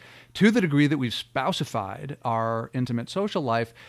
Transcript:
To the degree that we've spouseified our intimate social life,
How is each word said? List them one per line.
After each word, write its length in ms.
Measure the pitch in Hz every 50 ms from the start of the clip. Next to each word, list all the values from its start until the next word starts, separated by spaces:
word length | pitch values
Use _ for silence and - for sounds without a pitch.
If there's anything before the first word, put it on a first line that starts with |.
| - - - - - _ -
To 160 | - 180 220
the 100 | 214 240
degree 260 | 185 156 143 143 147
that 120 | 139 156 143
we've 140 | 127 117
spouseified 1040 | - - - _ - 135 131 151 170 - 147 - - 113 98 95 101 - - 135 143 - -
our 460 | 123 117 113 113 113 113 113 117 -
intimate 360 | - 127 127 123 120 117 120 -
social 320 | - 185 202 208 - 190
life, 300 | 147 120 113 117 117 - - - -